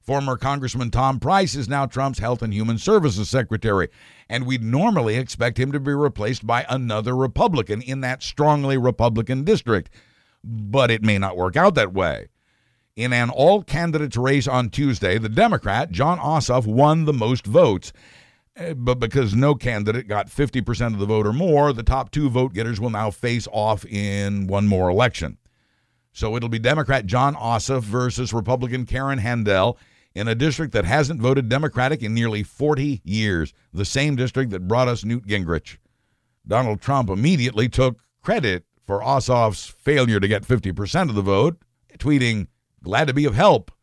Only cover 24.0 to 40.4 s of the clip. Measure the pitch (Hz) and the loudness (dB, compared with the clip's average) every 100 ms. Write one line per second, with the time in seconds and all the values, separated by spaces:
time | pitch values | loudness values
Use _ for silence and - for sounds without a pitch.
24 | 101 101 101 101 95 101 104 95 90 95 | -4 -2 -2 -4 -2 2 2 4 2 2
25 | 123 - 78 - _ _ _ _ _ _ | 2 -2 -10 -12 _ _ _ _ _ _
26 | _ - 110 117 117 117 120 151 135 135 | _ -8 -4 -4 -4 -2 0 0 0 -2
27 | 98 123 139 147 117 117 - 107 107 120 | 0 2 2 0 -2 -2 0 -4 -2 -2
28 | 127 113 120 113 104 127 127 127 123 127 | -2 -4 -4 -4 -2 -2 -2 -6 -4 -4
29 | 139 135 107 120 104 95 104 - _ _ | -2 -2 -2 0 2 4 2 0 _ _
30 | _ - 113 113 156 139 151 107 85 135 | _ -6 -2 0 0 0 -2 0 2 2
31 | 143 156 123 135 117 135 151 123 131 131 | 2 0 2 2 2 0 0 -2 -2 -2
32 | 107 113 117 107 95 - 147 147 147 127 | -2 0 0 -2 -6 -2 -2 0 -2 -4
33 | - 107 107 87 78 _ _ 85 101 135 | -4 -2 0 0 -4 _ _ -6 -4 0
34 | 147 135 127 135 131 95 90 117 123 117 | 0 0 -2 -2 -4 -4 -2 0 0 -2
35 | 104 120 101 104 85 82 - - _ _ | -4 -6 -4 -4 -2 -4 -4 -20 _ _
36 | _ _ _ _ - 110 123 104 - 139 | _ _ _ _ -2 -2 0 -4 -2 -2
37 | 107 95 139 180 123 107 123 - 131 113 | -2 0 2 2 0 0 0 2 0 0
38 | _ _ - 220 120 90 _ _ - 101 | _ _ -2 0 0 -4 _ _ -6 -4
39 | 117 139 123 123 110 92 - - - 147 | 0 0 2 2 2 -2 -14 -6 0 2
40 | 123 104 98 104 | 4 2 2 0